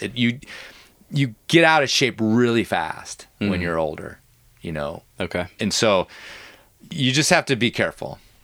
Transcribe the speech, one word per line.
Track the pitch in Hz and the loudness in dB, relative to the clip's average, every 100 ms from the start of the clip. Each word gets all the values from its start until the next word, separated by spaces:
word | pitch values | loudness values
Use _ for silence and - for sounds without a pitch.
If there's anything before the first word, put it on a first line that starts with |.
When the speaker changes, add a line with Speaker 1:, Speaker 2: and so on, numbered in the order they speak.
Speaker 1:
it, | 98 123 | -10 -2
you, | 120 123 - - - - - _ _ | -2 -2 -10 -18 -20 -20 -20 _ _
you | 147 139 107 - | -2 -2 -4 2
get | 165 | 4
out | 160 156 | 6 6
of | 135 | 2
shape | - 127 95 | 0 0 0
really | 110 117 120 117 | 2 4 4 2
fast | 98 90 80 - - - - _ | 0 -2 -4 -8 -14 -18 -20 _
when | 101 90 | -2 -2
Speaker 2:
Mm. | |
Speaker 1:
you're | 87 82 | -2 -2
older, | 78 82 - - _ _ _ _ | -2 -6 -12 -16 _ _ _ _
you | 92 | -10
know? | 78 73 85 - - | -6 -6 -10 -14 -10
Speaker 2:
Okay. | 92 90 90 - | -6 -4 -6 -6
Speaker 1:
And | 104 | -4
so | - 113 95 - - - - - - _ _ - | 2 2 2 0 -10 -20 -20 -20 -20 _ _ -12
you | 165 131 | -2 0
just | 131 143 | 2 2
have | 170 147 | 2 2
to | 123 | 0
be | 117 | 0
careful | - 90 - - - - _ | 0 -2 -4 -10 -12 -18 _